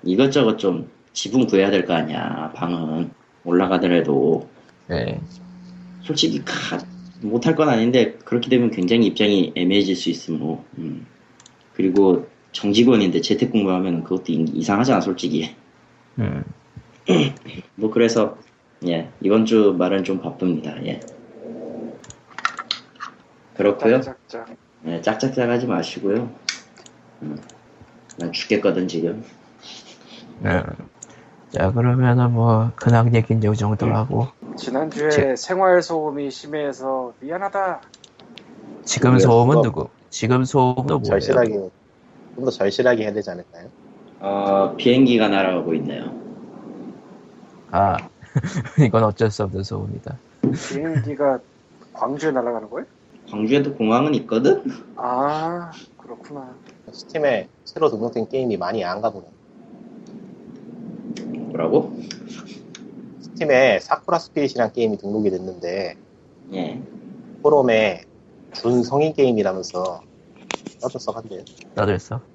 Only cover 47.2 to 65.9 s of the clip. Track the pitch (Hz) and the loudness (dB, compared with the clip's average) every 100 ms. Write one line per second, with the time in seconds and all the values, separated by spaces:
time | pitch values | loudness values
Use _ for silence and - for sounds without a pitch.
47.2 | - - - - - 90 98 73 - _ | -20 -20 -20 -20 -4 2 2 0 -8 _
48.2 | - 135 170 156 - - 131 113 110 104 | -6 -4 -4 -8 -2 2 4 4 2 2
49.2 | 110 - 101 98 98 - 95 120 - 127 | 0 0 -4 -4 -6 -8 -8 -10 -12 -14
50.2 | _ _ 131 139 - 143 160 151 113 139 | _ _ -2 -2 -6 -6 -2 -2 -4 0
51.2 | 143 127 - _ _ _ - - 120 143 | 0 0 -6 _ _ _ -20 -6 -6 -2
52.2 | 156 131 120 117 104 123 - _ _ - | -2 0 -2 -6 -8 -12 -12 _ _ -20
53.2 | - 107 110 139 143 139 110 117 151 135 | -12 -4 2 2 2 0 2 4 2 0
54.2 | - - 262 392 269 - - - 123 123 | 0 2 4 2 0 -10 -16 -8 -4 -2
55.2 | 143 156 160 175 170 - - - - 113 | -2 -2 -4 -6 -12 -18 -20 -20 -20 -18
56.2 | - 147 127 - - - - - - 160 | -16 -16 -16 -20 -20 -20 -20 -20 -8 0
57.2 | 147 110 90 _ - 156 156 110 117 117 | 2 2 -4 _ -14 0 0 2 -4 -4
58.2 | 107 135 127 98 90 107 90 98 110 98 | -4 -2 -2 -2 -2 -4 -4 -2 -4 -6
59.2 | 85 - _ - - - - - - - | -18 -20 _ -20 -20 -20 -20 -20 -20 -20
60.2 | - - - - - - - - - - | -20 -20 -20 -20 -20 -16 -16 -14 -12 -12
61.2 | - - - 80 80 151 - - - - | -10 -10 -8 -4 0 0 0 -10 -14 -14
62.2 | - - - - - - - - - - | -16 -18 -16 -18 -18 -20 -18 -18 -20 -20
63.2 | - - 156 131 131 98 - - - 170 | -18 -4 2 6 6 4 0 -4 0 -4
64.2 | - 156 139 120 113 123 113 101 101 107 | -2 -2 -2 0 -2 0 -2 -2 -4 0
65.2 | 104 92 92 87 85 98 90 | 0 -2 -8 -8 -6 -4 -6